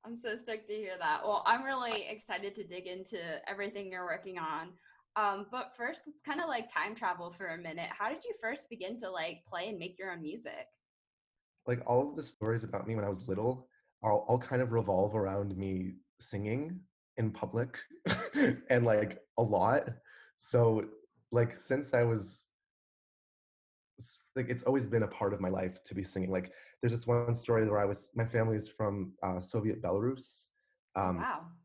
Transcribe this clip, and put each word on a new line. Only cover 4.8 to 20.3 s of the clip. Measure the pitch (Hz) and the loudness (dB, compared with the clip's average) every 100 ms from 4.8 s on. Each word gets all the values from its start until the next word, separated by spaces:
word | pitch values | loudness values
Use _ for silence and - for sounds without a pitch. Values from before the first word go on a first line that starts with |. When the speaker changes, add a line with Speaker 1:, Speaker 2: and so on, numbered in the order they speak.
| _ _ _ 214 | _ _ _ 0
Speaker 1:
Um, | 208 196 202 | 0 0 -6
but | 254 - - | -8 -8 -6
first, | 233 - 302 | -6 -6 -14
it's | - | -14
kinda | 285 294 330 | -6 -2 -2
like | 247 233 | -2 -2
time | 170 202 | -4 -4
travel | 226 196 175 175 | -2 -2 -2 -8
for | 175 185 | -10 -8
a | 165 | -8
minute. | 170 165 165 | -8 -8 -8
How | - 214 | -4 -4
did | 320 | -4
you | 480 427 | -8 -6
first | 220 269 - | -6 -8 -12
begin | 233 185 233 | -10 -8 -8
to, | 190 | -8
like, | 180 165 - _ | -6 -6 -8 _
play | 175 196 | -8 -6
and | 196 | -6
make | - - | -10 -10
your | 190 | -10
own | 175 | -8
music? | 151 214 - 80 - _ _ _ _ _ _ _ _ _ - | -8 -8 -10 -12 -16 _ _ _ _ _ _ _ _ _ -2
Speaker 2:
Like, | 120 120 | -2 4
all | 123 143 | 2 2
of | 160 | -4
the | |
stories | 139 - 110 117 | -10 -4 0 0
about | 110 101 98 | -2 -6 -2
me | |
when | 113 | -2
I | 101 | -2
was | 95 120 | -4 -2
little | 95 117 127 - _ _ _ | 0 0 -2 -10 _ _ _
are | 107 | 2
all | 107 - 123 | 4 4 2
kind | - 127 | 2 0
of | 123 | 2
revolve | 113 98 92 101 107 | 2 4 4 4 2
around | 95 98 101 95 | 0 0 -2 -2
me | 98 95 92 90 _ _ | -2 -2 -2 -8 _ _
singing | - 101 104 123 156 185 - _ _ - | -8 -4 -2 -2 -4 -8 -14 _ _ -2
in | 110 | -2
public | - - 117 127 - - - - | 0 -4 -2 -2 -6 -14 -8 -2
<laughs> | 185 - 285 262 127 - | -2 0 4 4 4 4
and, | 123 | 6
like, | 120 107 107 - _ - | 8 6 4 -4 _ 0
a | |
lot. | 117 101 101 135 - 120 - - - | 4 6 6 4 2 -10 -14 -20 -20